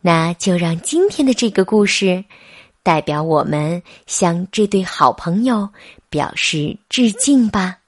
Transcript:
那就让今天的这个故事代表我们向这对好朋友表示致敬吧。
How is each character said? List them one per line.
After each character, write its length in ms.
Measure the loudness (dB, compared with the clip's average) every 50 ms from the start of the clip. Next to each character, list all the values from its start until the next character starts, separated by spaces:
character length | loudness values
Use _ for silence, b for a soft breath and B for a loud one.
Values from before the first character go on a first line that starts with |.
那 320 | 2 2 2 2 2 -2 -4
就 220 | _ -2 0 0
让 240 | 0 0 -2 -4 -4
今 280 | -6 -4 0 0 0 0
天 160 | 0 0 0
的 80 | 0
这 160 | 2 0 -2 -2
个 140 | 0 0 0
故 220 | 2 2 2 2
事 380 | 2 0 0 0 0 0 -2 -4 B B B B B B B B B B B
代 180 | _ 0 0 0
表 220 | 0 -2 -4 -4
我 220 | -2 0 2 0 2
们 360 | 0 -2 -2 -2 -2 -4 -6 B B B B B
向 420 | -10 -4 0 0 0 0 -2 -4 -6
这 160 | -2 -2 0
对 160 | 2 2 -2
好 300 | -2 -2 0 2 2 2
朋 320 | 2 0 -4 -2 -2 0 0
友 240 | 0 0 0 -2 -6 B B B B B B B _
表 240 | -4 -4 -4 -4 -4
示 440 | -4 -4 -2 -2 -2 -4 -4 -6 -10 _ _
致 240 | 0 2 2 2
敬 360 | 2 0 0 2 4 4 4 2
吧。 300 | 0 -2 -4 -4 -6 _ _